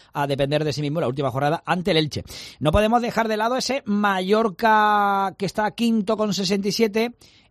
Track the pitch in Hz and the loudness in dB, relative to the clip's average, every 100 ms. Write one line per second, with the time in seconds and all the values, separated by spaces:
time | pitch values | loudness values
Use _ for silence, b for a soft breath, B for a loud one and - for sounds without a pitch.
0 | B 151 143 139 139 151 156 139 143 160 | B -4 -2 0 0 0 0 -2 -4 -2
1 | 127 131 139 131 143 165 - 175 180 160 | -2 -2 -4 0 0 -2 -2 -2 0 0
2 | 151 104 - B B B 139 196 214 240 | 0 -6 -10 B B B 2 2 4 2
3 | 233 214 226 214 226 254 - 269 208 202 | 0 -2 -2 -2 0 -2 -2 -4 -2 0
4 | 208 190 190 214 226 170 226 214 214 208 | 0 0 2 2 2 0 4 4 4 4
5 | 202 196 196 - 190 - 214 - 233 226 | 2 0 -2 -4 -6 -2 -4 0 0 2
6 | 185 214 214 180 185 202 202 190 226 220 | 0 0 0 0 0 0 -2 2 2 2
7 | 233 - b b b | -4 -6 b b b